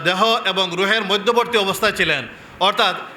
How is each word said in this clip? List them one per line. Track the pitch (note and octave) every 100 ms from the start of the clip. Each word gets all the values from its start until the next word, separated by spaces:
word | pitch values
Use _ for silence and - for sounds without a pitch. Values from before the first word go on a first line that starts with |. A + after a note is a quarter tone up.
দেহ | D#3 F#3 A3+ A#3
এবং | G3 F#3 F#3
রূহের | E3+ G3 A3+
মধ্যবর্তী | F#3+ G3+ G3 A#3 A3+ A3
অবস্থায় | F#3+ F#3 G#3+
ছিলেন, | G3 E3 C#3+ A2+ - - -
অর্থাৎ | F#3+ G#3 G3+ D#3+ -